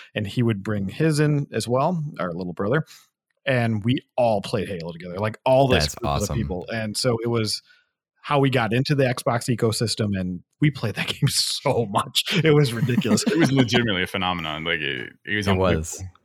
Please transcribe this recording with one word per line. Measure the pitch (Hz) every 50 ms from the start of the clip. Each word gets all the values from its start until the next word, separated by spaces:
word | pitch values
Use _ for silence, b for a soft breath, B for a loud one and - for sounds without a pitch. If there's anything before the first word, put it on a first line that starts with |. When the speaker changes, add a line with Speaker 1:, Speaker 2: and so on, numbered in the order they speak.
| B B B
Speaker 1:
and | 127 101
he | 98 - 127
would | 117 117 110 98
bring | 95 110 107 101 98 95
his | - - 156 160 151 147
in | 151 151 147 143 143 -
as | - 113 -
well, | 110 123 131 143 170 185 160 147 147 - -
our | 87 90
little | 82 87 92 87
brother. | 82 - 101 107 135 160 156 B B B B B B _ _ _ _ _ -
And | 139 131 123 117 113 110 104 98
we | 117 131 - - _ _
all | 127 120 113 107 101
played | - - - 104 87 98
Halo | 95 85 80 85
together, | 82 85 90 87 87 95
like, | 107 110 110 - -
all | 131 131 131 139 123
this | 127 - 73
Speaker 2:
That's | 73 -
Speaker 1:
group | - - 71
of | 71 73
Speaker 2:
awesome. | - - 71
Speaker 1:
people. | 69 69 78 92 90 - -
And | 113 113 110 107 104
so | - - 127 117 113
it | 113 120
was | 117 113 110 104 - - b b b b b b b b _ _ _ _
how | - - 147 139
we | 139 135
got | 131 127 113 101 113
into | 127 139 - 151
the | 135 131
Xbox | 120 120 - - 131 120 113 - -
ecosystem, | 120 - 120 110 104 - 117 104 - - 110 101 98 92
and | 90 90 90 87 - _ _ -
we | 143 151
played | - - 120 104 95
that | - 170
<laughs> |
game | - - - 143 127
so | - - - - - - - 143 117 117 117
much. | 98 104 113 123 131 - - - - 214 175 147
It | 160
was | 147 147 147 117 117
ridiculous. | 113 110 113 120 - - 110 208 - -
Speaker 3:
It | - 147 160
was | 165 131
legitimately | 139 135 127 107 127 120 117 113 95 90
a | 92 -
phenomenon. | - 98 92 92 90 85 80 78 76 78 80
Like, | 85 85 78
it, | 71 69 67 64 - - - _ -
it | - 104
was | 107 98
Speaker 2:
It | 98
Speaker 3:
unbelievable. | 95 92 92 90 82 80
Speaker 2:
was. | 80 - - - 95 92 - _